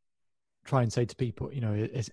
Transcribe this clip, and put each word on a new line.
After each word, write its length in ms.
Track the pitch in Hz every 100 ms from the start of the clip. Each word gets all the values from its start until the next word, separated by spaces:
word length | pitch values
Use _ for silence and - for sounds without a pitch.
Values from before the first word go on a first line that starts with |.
| _ _ _ _ _ _
try 180 | - 135
and 100 | 117
say 120 | 127
to 120 | 120 -
people, 360 | 123 - -
you 80 | 139
know, 120 | 113
as, 380 | 104 113 - 110